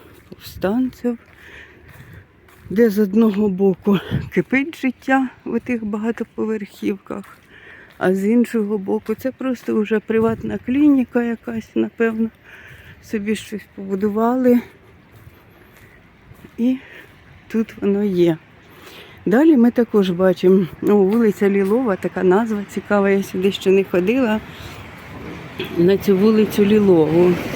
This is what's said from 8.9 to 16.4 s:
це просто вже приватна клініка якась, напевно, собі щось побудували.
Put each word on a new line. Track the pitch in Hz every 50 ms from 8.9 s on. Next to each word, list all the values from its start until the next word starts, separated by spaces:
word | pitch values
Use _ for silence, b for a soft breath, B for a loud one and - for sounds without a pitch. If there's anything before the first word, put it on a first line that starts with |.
| 208 214 - - 220
це | - - 262 247
просто | - 247 262 247 - - - 226 220
вже | 208 202 220 214
приватна | - - 226 226 220 226 226 - - 220 214 208 -
клініка | - 247 285 302 294 285 262 247 - - 247 240
якась, | 233 233 - _ - 233 226 214 - _
напевно, | 226 226 214 - - 233 226 226 220 226 220 - B B B B B B B B B B B B B -
собі | - - 220 202 214 220
щось | - - - 220 196 - - _
побудували. | - 196 190 196 190 202 214 202 214 226 233 247 262 254 247 247 240 B B B _ _ - - - _ _ - - - - - - - - _ _ - - - - - - - - - _ _ _ _ - - -